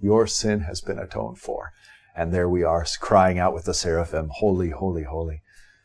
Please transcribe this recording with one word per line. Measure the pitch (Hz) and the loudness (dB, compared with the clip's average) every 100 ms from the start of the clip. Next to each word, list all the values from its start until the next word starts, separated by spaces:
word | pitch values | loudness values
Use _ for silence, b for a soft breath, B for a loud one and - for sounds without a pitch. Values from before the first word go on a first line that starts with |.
"Your | 101 110 110 | 2 4 4
sin | - 110 104 | 0 0 -2
has | 87 - | -2 -8
been | - 95 | -8 -8
atoned | 98 - 57 - | -8 -8 -8 -10
for." | - - - b b b b | -10 -8 -10 b b b b
And | - 85 | -6 -2
there | 90 90 | 2 2
we | 90 | 2
are | 82 82 80 - | 2 2 0 -6
crying | - 101 92 90 | 4 6 6 4
out | 90 | 0
with | 85 | 0
the | 90 | -4
seraphim, | 87 90 82 85 80 78 | -2 0 0 0 -4 -6
"Holy, | 73 107 92 87 | 0 0 2 -2
holy, | 78 95 85 | -4 -4 -4
holy." | 76 80 82 78 _ b b b | -6 -6 -6 -8 _ b b b